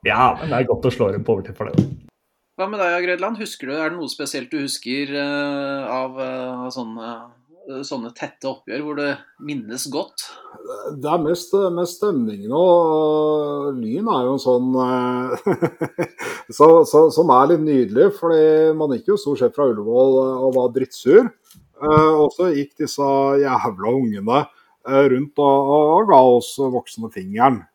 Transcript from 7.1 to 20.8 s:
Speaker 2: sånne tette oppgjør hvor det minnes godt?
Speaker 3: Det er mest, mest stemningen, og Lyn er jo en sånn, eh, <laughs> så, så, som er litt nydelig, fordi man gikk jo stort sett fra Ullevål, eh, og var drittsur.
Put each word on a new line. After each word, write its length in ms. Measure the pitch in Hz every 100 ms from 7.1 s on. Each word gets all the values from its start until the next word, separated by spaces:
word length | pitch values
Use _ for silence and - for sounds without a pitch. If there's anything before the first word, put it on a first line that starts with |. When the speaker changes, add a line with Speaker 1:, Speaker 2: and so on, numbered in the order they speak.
| 117 120 _ _ _ - 135
Speaker 2:
sånne 280 | 139 135 117 -
tette 320 | 143 _ 135
oppgjør 360 | 127 - 123 151
hvor 100 | 147
det 220 | 143 131 - _
minnes 400 | 147 143 110 123 139
godt? 320 | 135 196 - - - - - - 523 - 151
Speaker 3:
Det 140 | 139
er 80 | 175
mest, 280 | 151 175 - 196 190 175
mest 220 | 175 -
stemningen, 520 | 208 156 110 104 104 143
og 1200 | 180 175 165 156 156 151 151 151 147 143 143 131
Lyn 260 | 110 135 226
er 160 | 160 123
jo 80 | 135
en 60 |
sånn, 280 | 131 123 127 127
eh, 480 | 127 127 127 127 127 123 - 160 160 - 160 -
<laughs> 600 | 165 - - - - 113
så, 260 | 151 165 151
så, 240 | 147 156
som 240 | 151 165 123
er 160 | 139
litt 140 | 170 151
nydelig, 460 | 139 110 110 196 202
fordi 500 | 165 160 156 156 160 156
man 160 | 151 120
gikk 160 | -
jo 80 | 202
stort 240 | 143 143
sett 120 | 123 123
fra 80 | 139
Ullevål, 500 | 107 104 120 135 131
eh, 240 | 131 131 131
og 80 | 127
var 160 | 123
drittsur. 560 | 123